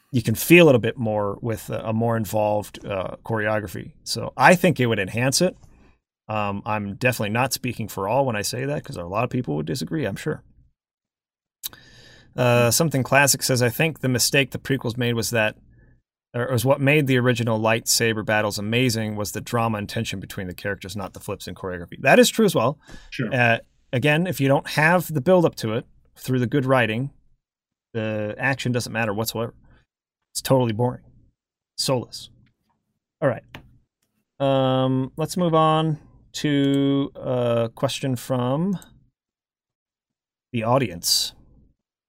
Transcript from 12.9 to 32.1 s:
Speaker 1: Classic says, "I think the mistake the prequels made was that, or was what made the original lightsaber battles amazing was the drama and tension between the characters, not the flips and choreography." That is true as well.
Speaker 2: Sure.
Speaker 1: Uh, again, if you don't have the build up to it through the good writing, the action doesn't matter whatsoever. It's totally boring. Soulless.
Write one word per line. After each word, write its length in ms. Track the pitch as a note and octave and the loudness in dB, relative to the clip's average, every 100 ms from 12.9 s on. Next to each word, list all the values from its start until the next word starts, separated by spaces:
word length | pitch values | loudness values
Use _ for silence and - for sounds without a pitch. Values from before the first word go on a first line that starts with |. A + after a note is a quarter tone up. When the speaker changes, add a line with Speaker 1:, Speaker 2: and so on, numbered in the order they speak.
| C3+ | 0
Speaker 1:
Classic 400 | A#2 C3+ C#3+ - | 2 4 4 2
says, 200 | - B2 | 0 2
"I 60 | B2 | 2
think 320 | - D#3+ C3+ | 0 -2 -2
the 80 | C3 | -2
mistake 420 | B2 - C#3+ C3+ | 0 2 0 0
the 60 | B2+ | -4
prequels 380 | - C3+ A#2 B2 | -4 -4 -4 -4
made 180 | A#2+ | -2
was 160 | A#2 G2+ | -2 -2
that, 260 | A2+ G#2+ - - _ _ _ _ _ _ | 0 0 -4 -16 _ _ _ _ _ _
or 140 | A#2+ B2 | -8 -2
was 120 | B2 | 0
what 160 | B2+ C#3+ | 2 2
made 260 | C#3 D3+ C3+ | 4 4 4
the 100 | B2+ | 2
original 400 | B2 A#2+ A#2 A2 | 2 2 0 0
lightsaber 640 | A2 A#2 - - A2+ A2 | 0 0 0 0 0 0
battles 340 | G#2+ G#2+ G#2+ G#2 | 0 0 0 -2
amazing 580 | G#2 A#2 B2+ A2 G#2+ G#2 | -2 0 0 0 -4 -4
was 160 | G2+ | -6
the 80 | G#2 | -8
drama 380 | - A#2+ A2+ G#2 | -4 -2 0 -2
and 100 | G2+ | -6
tension 320 | A#2+ A2 G2 | -6 -6 -8
between 260 | - - F#2 | -10 -10 -10
the 80 | |
characters, 400 | E2+ G2+ F#2+ F#2 G2+ | -8 -8 -8 -10 -10
not 180 | F#2 | -10
the 60 | - | -10
flips 280 | - F#2+ - | -10 -10 -10
and 80 | F2+ | -10
choreography." 440 | F#2+ F2+ F2 - | -10 -10 -12 -2
That 180 | C3 G3+ | 4 6
is 100 | A#3 | 6
true 140 | - | 4
as 100 | G#3 | 2
well. 240 | C3 A#2 - - - - | 2 0 -2 -12 -20 -12
Speaker 2:
Sure. 180 | - A2+ | -8 -2
Speaker 1:
Uh, 240 | C3 A#2+ A#2 - _ _ | 2 2 2 -4 _ _
again, 340 | B2 D3 D3+ F3+ | 0 2 2 0
if 140 | - | 0
you 60 | C3+ | 2
don't 220 | C#3 - | 2 0
have 420 | - D#3 F3+ E3 | 2 4 4 2
the 80 | D3+ | -2
build 240 | F3 F#3 | 4 6
up 120 | E3 - | 4 0
to 160 | A2 | -4
it 140 | A#2 - _ _ - | -4 -6 _ _ -12
through 220 | - B2+ | -2 0
the 80 | A#2 | 2
good 180 | C#3 | 0
writing, 460 | C3 C3 A2 A2+ C#3 - _ _ _ _ _ _ _ | 2 2 2 -2 -6 -10 _ _ _ _ _ _ _
the 420 | A2+ A2 G#2+ G#2+ G#2+ | -6 -4 -4 -6 -4
action 320 | B2+ C3 B2+ | -2 -2 -2
doesn't 220 | A#2+ - | -2 -4
matter 200 | A2+ A2+ | -4 -2
whatsoever. 420 | G2+ A2 A2 A#2 - _ _ _ _ _ _ _ | -2 -4 -6 -8 -10 _ _ _ _ _ _ _
It's 100 | - | -8
totally 300 | - C3+ A#2+ | 0 2 2
boring. 300 | G#2+ B2 B2+ - - _ _ _ _ _ - | 0 -4 -6 -14 -20 _ _ _ _ _ -6
Soulless. 540 | - B3+ - | -2 -2 -4